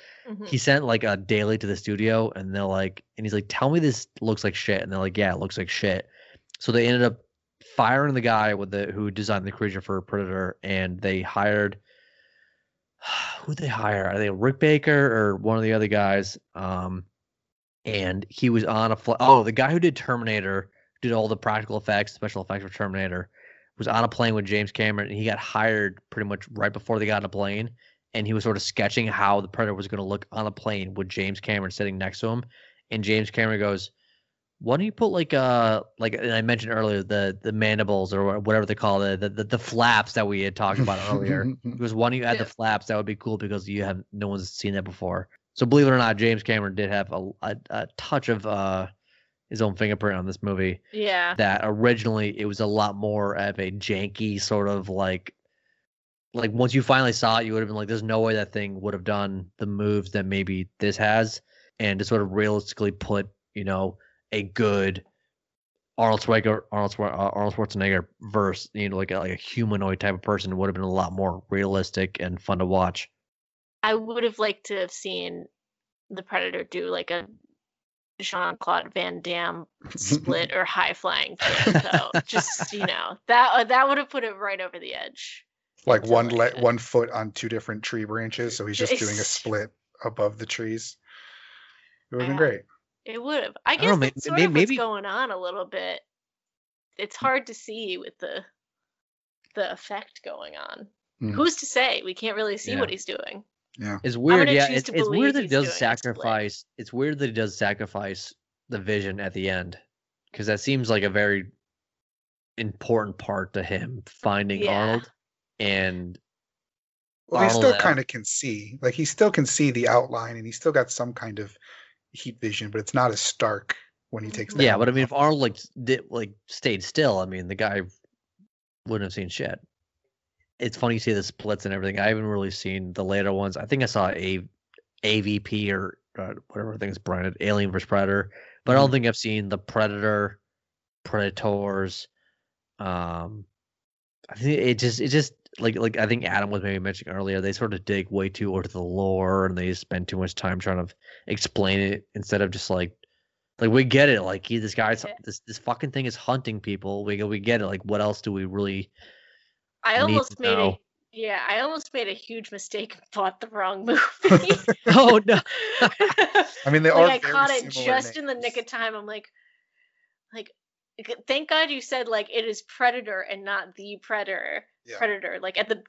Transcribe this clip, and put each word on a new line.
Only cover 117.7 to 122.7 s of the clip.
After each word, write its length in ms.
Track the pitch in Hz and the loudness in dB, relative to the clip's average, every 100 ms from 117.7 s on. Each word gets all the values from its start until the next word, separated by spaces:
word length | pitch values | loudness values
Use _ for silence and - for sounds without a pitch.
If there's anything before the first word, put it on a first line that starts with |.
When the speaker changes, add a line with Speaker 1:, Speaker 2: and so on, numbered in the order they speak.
Speaker 2:
at 80 | 202 | 6
Speaker 3:
kinda 220 | 202 135 | 4 4
can 220 | 131 120 107 | 0 -8 -6
see. 520 | - 139 107 104 135 | -4 -4 -6 -8 -2
Like, 120 | 127 | -2
he 120 | 127 151 | 0 -2
still 260 | - 214 | 4 4
can 140 | 202 135 | 6 2
see 260 | - 147 | 4 2
the 160 | 120 120 | 4 4
outline, 480 | 120 127 117 117 117 | 4 4 -2 -8 -10
and 100 | 113 | -10
he's 120 | 113 | -4
still 140 | 165 | 0
got 180 | 143 123 | 2 0
some 220 | - 123 | -2 -6
kind 260 | 120 117 107 | -6 -10 -10
of 160 | 104 - - - - _ _ | -10 -14 -20 -20 -20 _ _
heat 280 | - 127 113 | -16 -14 -6
vision, 300 | 110 104 104 | -6 -4 -6